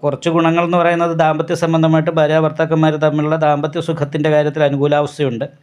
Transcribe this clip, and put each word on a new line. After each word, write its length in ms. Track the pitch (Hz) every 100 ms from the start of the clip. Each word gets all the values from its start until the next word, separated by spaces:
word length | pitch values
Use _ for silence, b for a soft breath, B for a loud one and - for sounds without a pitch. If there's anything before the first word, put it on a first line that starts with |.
കുറച്ച് 280 | 147 143 170 165
ഗുണങ്ങൾ 280 | 165 165 170
എന്ന് 100 | 175
പറയുന്നത് 300 | 170 170 170 165 160
ദാമ്പത്യ 300 | 156 165 165 165
സംബന്ധമായിട്ട് 480 | 165 160 160 160 160
ഭാര്യ 180 | 151 156 160
ഭർത്താക്കന്മാർ 480 | 156 160 160 156 151 151
തമ്മിലുള്ള 320 | 151 151 160 151
ദാമ്പത്യ 340 | 147 151 165 165
സുഖത്തിൻ്റെ 420 | 156 143 151 151 151
കാര്യത്തിൽ 280 | 151 147 147
അനുകൂലാവസ്ഥയുണ്ട്. 720 | 139 143 147 147 - 143 117 139 -